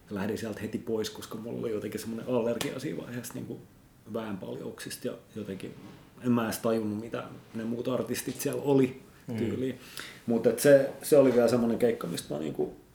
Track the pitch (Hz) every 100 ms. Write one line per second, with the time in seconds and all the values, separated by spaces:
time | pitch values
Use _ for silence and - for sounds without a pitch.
0 | - 101 101 101 110 101 107 113 - 110
1 | 107 - - 110 113 123 117 107 107 104
2 | 113 113 120 127 117 117 - 131 151 -
3 | - 120 117 - 123 - - - - -
4 | - 113 110 95 - 123 120 - - -
5 | 123 - - 107 98 95 - - - -
6 | - - 127 120 110 - 117 113 107 104
7 | 113 123 - - - 113 113 117 127 127
8 | - 117 - - 139 123 143 135 135 -
9 | - - - 110 113 101 131 120 - -
10 | - - - 113 117 113 143 139 135 -
11 | - 147 135 120 117 123 117 104 117 -
12 | 87 82 - 73 78 - 73 - -